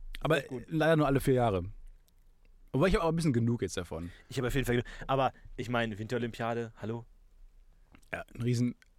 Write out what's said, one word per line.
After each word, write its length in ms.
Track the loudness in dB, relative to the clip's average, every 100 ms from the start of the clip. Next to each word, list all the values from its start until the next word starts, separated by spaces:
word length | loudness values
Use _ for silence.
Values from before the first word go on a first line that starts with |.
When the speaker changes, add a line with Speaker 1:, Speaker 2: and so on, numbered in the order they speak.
| -12 -4
Speaker 1:
Aber 160 | 0 0
Speaker 2:
Echt 80 | 0
gut. 160 | -8 -2
Speaker 1:
leider 260 | 2 4 6
nur 120 | 6
alle 120 | 4
vier 140 | 4 4
Jahre. 280 | 4 2 -2 -8 -16 -20 _ -20 -20 -20 -20 -20 -4
Wobei 140 | 2 4
ich 80 | 4
habe 80 | 2
auch 40 |
ein 60 | 2
bisschen 180 | 2
genug 280 | 2 2 0
jetzt 140 | -2 -4
davon. 340 | -6 -6 -8 -12 -10
Speaker 2:
Ich 80 | -4
habe 100 | -2
auf 60 | 0
jeden 100 | 2
Fall 100 | 0
genug. 100 | -2 -6 -2
Aber 260 | 2 0 -2 -12 -10
ich 120 | -2
meine, 280 | -2 -2 -4
Winterolympiade, 720 | -4 -4 -4 -4 -4 -4 -6 -8
hallo? 280 | -8 -8 -10 -20 -20 -20 -20 -20 -20 -20 -20 -20 -12
Speaker 1:
Ja, 100 | -12 -10 -6
ein 60 |
riesen 340 | -2 0 0 -4 _